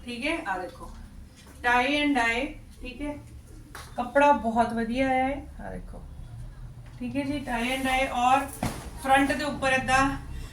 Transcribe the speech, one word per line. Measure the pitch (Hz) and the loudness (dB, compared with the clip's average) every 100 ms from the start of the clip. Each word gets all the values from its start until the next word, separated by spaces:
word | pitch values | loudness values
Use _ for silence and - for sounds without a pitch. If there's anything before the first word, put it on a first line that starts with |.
| 240 | -12
ਠੀਕ | 240 285 | -6 -4
ਹੈ। | 330 202 | -4 -4
ਆਹ | 185 | -4
ਦੇਖੋ, | 175 - - - - - - - - - 247 | -6 -10 -14 -14 -16 -16 -18 -20 -20 -4 2
tie | 247 262 | 4 4
and | 294 294 262 | 2 4 4
dye, | 233 233 277 - - - | 2 0 -2 -6 -16 -14
ਠੀਕ | 247 247 | -14 -8
ਹੈ, | 294 285 - - - - - - - - | -8 -8 -12 -18 -18 -18 -16 -16 -10 -6
ਕੱਪੜਾ | 233 277 285 | 2 6 8
ਬਹੁਤ | 285 233 226 226 | 6 4 2 2
ਵਧੀਆ | 226 220 240 269 | 2 -2 0 2
ਹੈ, | 262 262 285 302 - | 2 2 -2 -8 -12
ਆਹ | 202 | -10
ਦੇਖੋ, | 185 - - - - - - - - - - - - | -10 -10 -12 -14 -14 -12 -12 -12 -12 -14 -14 -16 -10
ਠੀਕ | 247 254 | -4 -2
ਹੈ | |
ਜੀ, | 277 | -2
tie | 294 - 233 240 269 | -2 -2 -2 0 0
and | 262 | 0
dye। | 262 269 | 2 0
ਔਰ | 247 247 269 277 - - - - - | 2 4 4 4 -4 -4 -4 -10 -6
ਫਰੰਟ | 269 269 277 | 4 6 6
ਦੇ | 294 | 2
ਉੱਪਰ | 294 285 269 | -2 0 2
ਏਦਾਂ, | 262 262 262 277 269 - - - | 2 4 4 4 0 -6 -10 -10